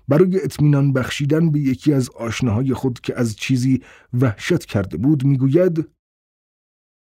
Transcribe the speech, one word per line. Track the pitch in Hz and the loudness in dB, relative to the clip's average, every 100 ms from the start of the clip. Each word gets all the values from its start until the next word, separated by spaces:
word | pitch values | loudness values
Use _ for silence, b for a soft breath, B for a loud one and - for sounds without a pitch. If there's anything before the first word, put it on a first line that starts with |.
| - | 0
برای | 143 185 190 | 2 4 2
اطمینان | - - 147 143 139 | -4 0 2 4 2
بخشیدن | 131 123 - 143 156 165 | 0 -4 -4 0 2 2
به | 147 | 0
یکی | 135 127 151 | 0 0 0
از | 139 120 | 0 -2
آشناهای | - 113 110 127 104 131 | -6 -8 -2 -2 0 -2
خود | 117 131 120 | -2 -4 -6
که | - - | -8 -4
از | 120 104 | -4 -4
چیزی | - 131 131 127 B B B 123 | -2 0 2 0 B B B -2
وحشت | 131 101 - 175 - | 0 -2 -2 -2 -2
کرده | - 139 78 | -4 -4 -2
بود، | 127 151 135 | 0 2 2
می‌گوید: | 139 135 156 185 165 156 _ _ _ _ _ _ _ _ _ _ _ | 2 2 2 2 0 -8 _ _ _ _ _ _ _ _ _ _ _